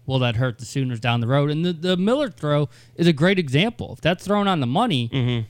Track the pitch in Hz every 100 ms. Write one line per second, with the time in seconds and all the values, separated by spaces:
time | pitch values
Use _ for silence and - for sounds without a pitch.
0 | - 131 123 113 127 113 117 143 127 113
1 | 120 120 117 139 143 151 175 165 180 185
2 | 196 277 262 - 147 147 147 - - -
3 | 165 139 180 190 147 135 220 - - -
4 | 156 180 180 208 202 170 120 160 240 135
5 | 117 139 123 120